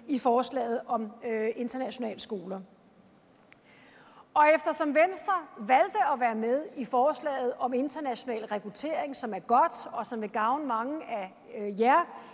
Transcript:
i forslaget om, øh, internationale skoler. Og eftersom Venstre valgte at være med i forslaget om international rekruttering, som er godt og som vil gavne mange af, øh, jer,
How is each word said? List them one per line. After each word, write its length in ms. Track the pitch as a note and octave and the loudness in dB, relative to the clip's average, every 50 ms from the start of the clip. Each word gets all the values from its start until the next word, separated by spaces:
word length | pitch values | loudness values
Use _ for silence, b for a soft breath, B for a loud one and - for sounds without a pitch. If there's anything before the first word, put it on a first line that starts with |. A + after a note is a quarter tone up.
| B | B
i 120 | B C#4+ A#3+ | B -2 0
forslaget 640 | - B3 A#3 B3 B3 B3 C#4 C4 A#3 A#3 A#3 B3 - | 2 4 4 4 2 0 -2 -4 -2 -2 -2 -4 -2
om, 260 | - B3 A3 A3 G#3 G#3 - B3 | -2 -2 -2 -2 -4 -10 -8 -6
øh, 280 | A#3+ A3+ G#3+ A3 A3+ - | -4 -2 -2 -2 -2 -2
internationale 640 | - A#3+ A#3+ - C4 C4 A#3+ A3+ - B3 A3 F#3+ - | -2 -4 -4 -4 -4 -6 -6 -6 -6 -6 -6 -6 -6
skoler. 400 | - - A3 F#3 E3+ F#3+ F#3+ F#3+ F#3 - - _ _ _ _ _ - _ _ _ _ _ _ _ _ _ - - B B B B B B B B B B B B B B - | -8 -6 -6 -8 -6 -8 -10 -10 -12 -14 -20 _ _ _ _ _ -20 _ _ _ _ _ _ _ _ _ -20 -20 B B B B B B B B B B B B B B 4
Og 160 | D4+ D4+ D4+ D#4 | 6 8 8 8
eftersom 400 | D#4 - E4+ D4 - D#4 D4 C4 | 6 4 0 -2 0 0 2 4
Venstre 380 | D4+ E4 F#4+ F#4+ E4 - G#4 F#4+ F4 D4+ - - | 4 4 4 2 -2 -2 -2 -2 -2 -2 -6 -12
valgte 420 | - G#3 G#3 B3+ C#4 F4+ G4 - G#4+ F#4+ C#4+ C#4+ | -8 0 4 4 4 4 4 2 0 0 2 2
at 80 | A#3+ | 0
være 140 | B3+ A3+ A3 | 0 0 0
med 300 | A3 A3 A#3 B3+ D4 D#4 - - | 0 0 0 0 -2 -2 -4 -8
i 80 | D4 A#3 | -10 -6
forslaget 680 | - C4+ A#3+ B3+ D4+ D4+ - D#4 D4+ C4+ C4 B3+ A#3+ - - | -2 2 2 4 2 2 0 -2 -4 -4 -2 -2 -2 -2 -2
om 160 | - B3 C4 | -2 -2 0
international 720 | B3 C#4 D4 - D#4 D4+ C4+ A#3 A3 - B3+ A3+ A3 G#3+ | 0 -2 -2 -4 -6 -6 -4 -6 -6 -6 -6 -6 -6 -6
rekruttering, 720 | G#3 G#3+ G3+ G3+ G#3 - - C4+ D#4 D#4 - D4+ C#4+ C4 | -4 -6 -6 -6 -8 -10 -8 -6 -4 -4 -4 -4 -4 -6
som 180 | - B3+ A3+ G3 | -8 -8 -6 -6
er 40 | F#3 | -6
godt 480 | - - A#3 C4 D#4+ - - - - - - | 0 4 6 6 6 4 2 -4 -12 -10 -8
og 140 | - G#3 | -8 -6
som 140 | - B3 A3+ | -6 -6 -6
vil 100 | G#3+ G3+ | -6 -4
gavne 360 | - A3+ G#3+ A#3 C4+ D4+ D#4 | -2 0 2 2 2 0 0
mange 380 | C4 A#3 A3 A#3 C4+ D4+ D#4+ - | -2 -2 -2 -2 -4 -6 -6 -8
af, 300 | - G3+ G#3 F#3 F#3+ - - - - - | -6 -6 -6 -8 -8 -12 -18 -18 -14 -10
øh, 240 | A3 G#3 G#3 G3+ F#3+ | -8 -6 -4 0 2
jer, 240 | A3+ B3 C#4+ E4+ E4+ - B B B B | 4 6 6 6 4 2 B B B B